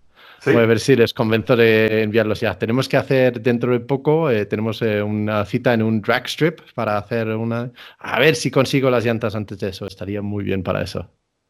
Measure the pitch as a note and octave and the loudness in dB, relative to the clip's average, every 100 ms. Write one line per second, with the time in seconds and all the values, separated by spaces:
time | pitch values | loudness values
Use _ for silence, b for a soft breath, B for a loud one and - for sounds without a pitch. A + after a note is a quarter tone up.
0 | _ B B B C3+ A#2 A2+ A2+ - B2 | _ B B B 2 4 4 4 4 4
1 | A2+ - A2 A2 G#2+ A#2 A2+ A2 A2 A2 | 4 0 0 0 2 4 4 4 2 0
2 | G#2+ A2 G#2+ G#2 A2 F#2 A2 B2+ B2+ C3+ | 0 0 0 -2 -4 -4 -2 -2 0 0
3 | - C3+ B2+ A#2+ A#2 A#2+ A#2+ B2 A#2+ C#3 | 2 2 2 0 0 0 0 -2 -2 -2
4 | D3+ D#3+ D#3+ A2 G2+ G#2+ A2 G#2+ A2+ G#2 | 0 0 2 0 -2 -2 -4 -2 -2 -2
5 | G#2 G#2+ G#2 G#2+ G2+ A#2+ B2+ A2+ A2 A2 | -2 -2 -2 -2 -2 -2 0 2 2 0
6 | G#2+ B2 - - D#3 E3+ - - G#2+ G#2 | 0 -2 -2 -2 -2 -2 -10 -6 -4 -4
7 | - A#2 A2 A2 A#2 A#2 A#2+ B B - | -4 -4 -2 -2 -2 -4 -6 B B -16
8 | - - D3 C#3 C3+ C#3+ B2 C#3 C3 B2 | -4 2 2 2 0 0 2 2 2 2
9 | A2+ A2 A2+ G#2+ G#2 G2 G2+ F#2+ G2 - | 0 0 -2 -6 -8 -8 -8 -8 -12 -10
10 | F#2+ G#2 G2+ G#2 G2 F#2+ F#2 G2 G2+ F#2+ | -8 -8 -6 -6 -4 -4 -2 -2 -4 -8
11 | F#2 _ _ _ | -12 _ _ _